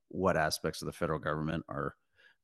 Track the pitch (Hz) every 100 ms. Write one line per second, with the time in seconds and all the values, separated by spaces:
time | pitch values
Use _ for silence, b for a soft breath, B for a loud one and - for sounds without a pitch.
0 | - 87 92 80 78 - 80 - 78 -
1 | 82 78 76 76 78 80 - 71 71 -
2 | b b b b